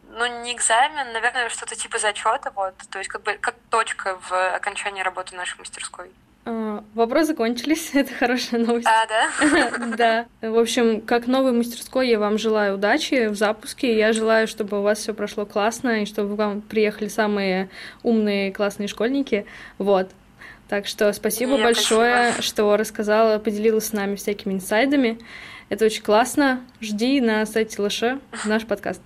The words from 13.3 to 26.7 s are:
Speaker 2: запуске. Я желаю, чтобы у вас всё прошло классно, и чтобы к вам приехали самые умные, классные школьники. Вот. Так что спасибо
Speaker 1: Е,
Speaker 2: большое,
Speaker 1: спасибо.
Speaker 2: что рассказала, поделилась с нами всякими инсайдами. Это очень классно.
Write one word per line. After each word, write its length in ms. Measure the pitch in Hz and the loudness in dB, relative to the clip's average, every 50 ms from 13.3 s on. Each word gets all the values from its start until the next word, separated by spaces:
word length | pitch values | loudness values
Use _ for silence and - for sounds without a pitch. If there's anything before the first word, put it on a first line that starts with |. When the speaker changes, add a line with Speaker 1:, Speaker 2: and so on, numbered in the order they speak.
| 208 | 0
Speaker 2:
запуске. 600 | 196 214 202 220 220 - - - - - 254 226 | 0 0 0 0 -2 -6 -14 -8 -4 0 0 2
Я 160 | 214 214 220 233 | 4 4 4 2
желаю, 340 | 220 220 220 226 226 220 | 2 2 4 4 4 2
чтобы 320 | 220 - - 220 196 208 202 | 0 -2 -6 -6 -4 -2 0
у 20 | |
вас 180 | 202 208 214 214 | 2 0 0 0
всё 140 | - - 214 | -2 -8 -6
прошло 320 | - 208 208 - - 208 | -6 -6 -6 -4 -6 -8
классно, 580 | 202 - 214 202 226 233 233 - 247 226 214 208 | -4 -2 0 0 0 -2 -2 -2 -2 0 0 -2
и 20 | |
чтобы 300 | 202 208 - 208 202 208 | -4 -4 -4 -4 -4 -2
к 20 | |
вам 240 | 208 214 208 202 208 | -2 -2 -2 -2 -4
приехали 460 | 208 - - 220 214 208 208 - 214 | -8 -4 0 2 2 2 0 -2 -8
самые 640 | 202 - - 214 208 208 202 196 190 185 185 190 185 - - - - - - - | -6 -2 0 0 0 2 0 0 0 0 0 -2 -4 -8 -18 -18 -18 -20 -4 0
умные, 480 | 240 233 220 214 208 202 196 196 196 | 2 2 2 2 2 0 0 -2 -2
классные 360 | 196 - 208 202 196 - 208 | -2 -2 -2 -2 -2 -4 -8
школьники. 580 | 202 - - 202 233 269 277 269 - 233 202 208 - - - - - - | -8 -4 -2 -2 0 0 0 0 0 -2 -2 -2 -6 -16 -20 -20 -20 -8
Вот. 320 | - 190 196 202 185 190 185 - - - _ - - - - - - - - | -4 2 4 4 4 2 0 -6 -20 -20 _ -20 -20 -20 -20 -20 -20 -10 -6
Так 180 | 208 202 196 | -6 -4 -4
что 240 | - - - 220 208 202 | -6 -2 2 2 2 2
спасибо 440 | - - 220 208 - 240 254 277 | 0 -2 -4 -2 0 0 2 2
Speaker 1:
Е, 60 | 269 - | 4 4
Speaker 2:
большое, 680 | 240 233 233 - - 226 214 233 240 240 240 240 240 | 4 4 4 2 2 4 4 4 4 4 4 4 2
Speaker 1:
спасибо. 100 | 226 226 220 | 2 0 -2
Speaker 2:
что 340 | - - - 214 208 208 | -4 0 2 4 4 4
рассказала, 600 | 208 214 214 - - 220 208 208 214 226 226 214 | 4 2 -2 -4 -4 0 2 4 4 6 4 4
поделилась 500 | 214 214 233 208 208 214 226 220 220 214 | 2 0 -2 -2 2 2 2 2 2 0
с 60 | - - | -2 -4
нами 220 | 208 196 196 202 | -2 -2 -2 -4
всякими 380 | 196 - - 208 202 - 208 190 | -4 -4 -4 -6 -4 -4 -4 -4
инсайдами. 680 | 196 190 - 214 214 254 277 285 285 262 226 226 233 - - - - - - - - - _ | -4 -2 0 2 2 2 4 4 2 2 2 0 -4 -12 -20 -18 -18 -18 -18 -18 -20 -8 _
Это 160 | 202 208 220 | -2 2 2
очень 180 | 214 214 - - | 2 2 0 0
классно. 580 | - 208 214 247 247 - 294 285 269 254 254 254 - | 2 4 4 4 2 2 2 2 4 2 0 -4 -12